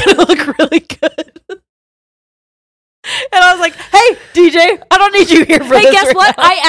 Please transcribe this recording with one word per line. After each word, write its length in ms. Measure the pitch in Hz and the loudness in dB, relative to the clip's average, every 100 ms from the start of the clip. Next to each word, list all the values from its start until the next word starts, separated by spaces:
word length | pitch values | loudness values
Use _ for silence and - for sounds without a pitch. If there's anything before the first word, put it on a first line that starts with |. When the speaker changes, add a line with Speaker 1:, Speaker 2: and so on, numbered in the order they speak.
Speaker 1:
gonna 140 | - - | 0 0
<laughs> 100 | 349 | 0
look 300 | 311 294 - | -2 -4 -6
really 220 | 311 330 | -4 -4
good." 520 | - - 311 - 311 _ - 392 _ _ _ _ _ _ _ _ _ _ _ _ _ _ - 494 523 | -6 -8 -8 -8 -16 _ -20 -20 _ _ _ _ _ _ _ _ _ _ _ _ _ _ -14 -12 -6
And 100 | 392 | 0
I 100 | 359 | 0
was 60 | 359 | 0
like, 140 | 339 | -4
"Hey, 440 | - - 403 466 - - | -8 -2 0 0 -2 -6
D 160 | 330 349 | 0 2
J, 280 | 320 349 381 - | 2 0 -2 -2
I 80 | 370 | 0
don't 140 | 403 | 0
need 160 | 403 349 | 0 2
you 140 | 330 | 2
here 160 | - 320 | 2 -2
for 140 | 254 262 | 0 2
Speaker 2:
Hey, 60 | |
Speaker 1:
this 100 | 269 | 4
Speaker 2:
guess 140 | 330 320 | 2 0
Speaker 1:
right 80 | 370 | 0
Speaker 2:
what? 200 | 381 - | 0 0
Speaker 1:
now." 80 | |
Speaker 2:
I 160 | 339 370 | 0 0